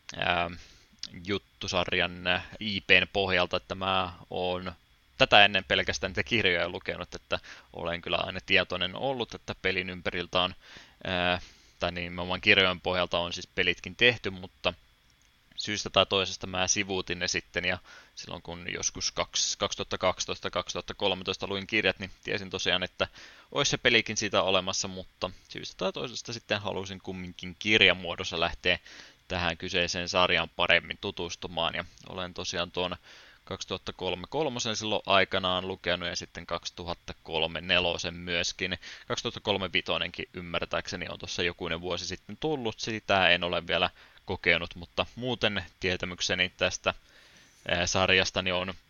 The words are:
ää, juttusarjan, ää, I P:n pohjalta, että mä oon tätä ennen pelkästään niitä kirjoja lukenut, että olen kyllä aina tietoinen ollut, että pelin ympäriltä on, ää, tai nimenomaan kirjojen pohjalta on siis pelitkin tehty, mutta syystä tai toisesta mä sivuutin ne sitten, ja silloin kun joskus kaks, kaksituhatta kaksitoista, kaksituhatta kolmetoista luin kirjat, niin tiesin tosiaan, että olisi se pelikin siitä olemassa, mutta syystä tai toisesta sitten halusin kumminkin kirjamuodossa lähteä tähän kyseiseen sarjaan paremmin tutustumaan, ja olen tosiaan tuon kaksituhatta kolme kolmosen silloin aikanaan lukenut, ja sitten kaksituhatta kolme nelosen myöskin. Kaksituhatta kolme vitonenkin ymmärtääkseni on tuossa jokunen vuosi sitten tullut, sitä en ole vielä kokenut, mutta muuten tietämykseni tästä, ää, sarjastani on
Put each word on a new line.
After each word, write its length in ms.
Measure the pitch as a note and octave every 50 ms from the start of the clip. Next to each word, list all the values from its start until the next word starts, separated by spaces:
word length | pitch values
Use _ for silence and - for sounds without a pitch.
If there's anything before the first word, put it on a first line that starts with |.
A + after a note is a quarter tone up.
| _ - -
ää, 340 | - G2 F2+ F2 E2+ F2 F2 F2+ E2 - - - - - _ _ _ - - - F#2 E2+
juttusarjan, 1000 | F#2+ G2+ F#2+ - _ _ - G2 F#2+ G2 F2+ F2 - F2+ F2+ F2 F2+ F2+ F2 F2+
ää, 160 | F2+ F2+ F2 - - - -
I 200 | G#2+ A2 G2 F#2+
P:n 280 | - - F#2+ F2+ F#2 -
pohjalta, 440 | - G2+ G2 F#2 F#2 F2+ F2+ F2 -
että 180 | F2+ - - F2+
mä 380 | F#2+ F#2+ F#2+ F#2+ F#2+ F#2 F#2 F2+ E2+ - -
oon 420 | F#2+ F#2 F2+ F2+ F2+ F2+ F#2 F2+ F2 - _ _ _ _ _ _ _ -
tätä 260 | C3 - - G#2 G2+
ennen 200 | G2+ G2+ F#2+ -
pelkästään 460 | - G2+ F#2+ F#2 - G2 - G2 F#2+
niitä 120 | F2 G#2
kirjoja 460 | - - A#2+ A2 F#2+ F#2 F2 E2+ F2 F2+
lukenut, 460 | F#2 F#2+ - - E2+ F2 F2 - -
että 240 | F2 - - F2 - - - - - - -
olen 300 | - F2+ E2+ E2+ E2+ F2
kyllä 140 | E2 F#2 F2
aina 240 | - - F#2+ F#2 F#2 -
tietoinen 500 | - F#2+ F#2 F2+ - F2+ F2+ F2+ F#2 F#2
ollut, 380 | G#2 B2 C#3 C3+ B2 A2+ - -
että 200 | - _ - G2+ -
pelin 280 | - F#2 F#2+ F#2 F#2 F#2
ympäriltä 500 | F2+ F2+ - G2 - F2+ F2 E2+ - F#2
on, 140 | F2+ F#2 F2+ - - - - - - - - - -
ää, 360 | F#2 F#2 F2 F2 F2+ F2+ F2 - - - - - - _ -
tai 140 | F2+ F2
nimenomaan 480 | F2 F2 F2 F2 F2 F2+ F2 F2+ F2+ F2+
kirjojen 400 | F2 G#2 G2+ G2 F#2+ F#2 F2+ E2
pohjalta 380 | - F#2 F2+ F2+ F2 - - E2+
on 140 | F2 F2
siis 140 | F2 F2+ F2
pelitkin 500 | - _ F#2+ F2+ F2+ F2 - - F#2+ F2
tehty, 340 | - A#2 B2 A#2+ - - G2+
mutta 440 | F#2+ F2+ F#2 - - _ - F2+ - - _ _ _ _ _ _ _ _ _ _ _ _ _ _ -
syystä 340 | - - G#2+ G#2 G2 - G2+
tai 160 | - G2 F#2
toisesta 400 | - G2+ G2 F#2 F#2 F2+ - -
mä 220 | F#2+ F#2 F#2 F#2 F2+
sivuutin 500 | - G#2 G2 F#2+ F#2+ F#2 - - F2+ F2
ne 100 | F2+ F2+
sitten, 360 | - F2+ - _ - F2 F2+
ja 140 | F2+ F#2 F2+ - - - - - - _
silloin 280 | - - F2+ F2 F2
kun 300 | - E2+ E2+ F2 F2 G2
joskus 400 | F#2 - - - - F#2+ - -
kaks, 440 | - F2 E2+ - - - - - -
kaksituhatta 420 | - G2+ G2 - - G2 - G#2 -
kaksitoista, 520 | F#2 F#2 - - - - F#2 - - F#2
kaksituhatta 440 | - F2+ - - - F#2 - - -
kolmetoista 520 | - G2+ G2 F#2 F#2 F#2 G2 F#2+ - F#2+
luin 200 | F#2 G2 G2 F#2+
kirjat, 320 | - A2+ G#2+ F#2+ F#2+ - -
niin 120 | F#2+ F#2 - - -
tiesin 260 | G#2 G2+ G2+ G2 F#2+
tosiaan, 320 | F#2+ F#2+ - F#2+ F2+ F#2
että 260 | F#2 - _ - F#2+ - - - - - - - - _
olisi 180 | - C#3 C#3 -
se 60 | D3
pelikin 400 | - - B2 A#2+ A2+ - - A2
siitä 260 | - A2 G2 G#2 G2
olemassa, 460 | E2+ F#2+ F#2+ F#2 F#2 F#2+ F#2 - - G2
mutta 420 | F#2 F#2 F#2 - - _ F2+ F2+ - - - -
syystä 260 | - - F#2 - -
tai 160 | - F3+ F#3+
toisesta 400 | - C#3+ C#3 B2+ A2 - - -
sitten 280 | A#2 A2+ - - G#2+ G#2
halusin 400 | G2+ F#2+ F#2 F#2 F#2+ F#2+ G2 F#2
kumminkin 540 | - F#2+ F#2 F#2 F2+ F2 E2+ - F#2 F#2 E2+ -
kirjamuodossa 840 | - G#2 G#2+ G#2+ G2 F2+ F2 F#2 F2+ E2+ E2+ F#2+ F#2 - F2 E2
lähteä 380 | E2 E2+ - - - F2+ F2 - - - - - - - - _ _ -
tähän 280 | F#2 F2+ F2 E2+ E2+
kyseiseen 520 | - F2+ F2+ F#2+ F2+ F2 E2+ - F2+ F2 F2
sarjaan 420 | G2 F2+ F2+ F2+ F2 E2 E2+ E2 -
paremmin 420 | - F2 F2 F2 E2 D#2+ D#2+ D#2+ -
tutustumaan, 760 | - G2+ - - E2+ E2+ - - - F2+ F2 E2 E2 D#2 -
ja 100 | D#2 - - - - - -
olen 260 | F2+ F#2 F2+ F2+ F2
tosiaan 360 | - - - - F2 F2 F2
tuon 260 | - F2+ F2+ F2+ F2+ - - - - - - - - - _
kaksituhatta 480 | - G2 - - - G2 - - -
kolme 340 | - - F2+ F#2 F2+ F2+ F2 -
kolmosen 460 | - C#3+ D#3+ C#3 A#2+ A#2+ - A#2 G#2+
silloin 260 | G2+ A2 G#2+ G#2 - -
aikanaan 600 | - G2 F#2+ F#2+ - - F#2+ F#2+ F#2 F2+ F2+ F#2 F#2+
lukenut, 400 | F#2+ - - F2 F2 F2+ F2 F2
ja 80 | F2
sitten 300 | - F2 - - F2 F2
kaksituhatta 680 | - E2+ E2 - - - - F2 E2+ F2 - _ D#2+ D#2 -
kolme 380 | - E2 E2 D#2+ D#2+ E2 D#2+ D#2
nelosen 540 | E2+ F2+ F2+ F2+ F2+ F2 E2 E2 - F2 E2+
myöskin. 640 | F2 F2 F2 F2+ G2 F#2 - - - F#2 F#2 F2+ - - - - - - -
Kaksituhatta 320 | A#2 - - A#2+ - -
kolme 320 | - A2 G2+ G2 F#2+ F2+
vitonenkin 560 | F2+ E2+ - - E2+ E2 E2+ F2+ - - - -
ymmärtääkseni 760 | - F2+ F2+ E2+ E2+ E2+ F2+ - - E2+ - - - F2 D#2+ E2
on 100 | E2 -
tuossa 240 | F#2+ - - -
jokunen 380 | F2+ F2 E2+ - F2+ E2 E2 E2+
vuosi 260 | F2 F2+ F2 F2 F2
sitten 300 | E2+ F#2 - _ - G#2
tullut, 440 | - - D#3 D3+ C3+ A#2+ A2 - -
sitä 480 | - A#2+ A2 G#2+ - - G2 F#2+ F#2 E2+
en 160 | F2 F2+ F2
ole 220 | F2 F2+ E2+ E2+
vielä 240 | E2+ E2+ F2 F2+ - - - - - - - _
kokenut, 500 | - F#2+ - - F2 E2+ E2 E2+ - -
mutta 320 | F2 E2+ - _ - F2+ - -
muuten 480 | A#2 B2 B2+ A#2 - A#2+ G#2+ G2+ F#2+ F#2 - - _
tietämykseni 720 | - F#2 F2+ - F#2 F#2 F2+ - - - F#2+ F#2 F2+ F#2 -
tästä, 380 | - F#2+ F#2 - - - F#2+ - - - - - - - - - - - - _ - - -
ää, 180 | F2 F2 F2+
sarjastani 640 | F2+ - F#2+ F#2+ F2+ F#2 F#2 F#2+ - - F#2+ F#2 F#2
on 220 | F2+ F2+ F#2 F#2+ F2+ - -